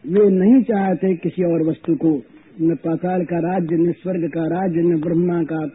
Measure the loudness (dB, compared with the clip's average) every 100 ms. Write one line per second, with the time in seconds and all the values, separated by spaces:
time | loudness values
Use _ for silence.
0 | 0 2 4 4 6 6 4 -2 0 0
1 | 0 -2 -4 -2 0 0 0 -2 -2 0
2 | 0 0 -6 -20 -20 -2 -2 -2 -4 -4
3 | -2 -4 -4 -4 -2 -2 -2 0 0 -2
4 | -6 -4 -4 -4 -4 -2 -2 0 0 0
5 | 0 0 0 0 -2 -4 -6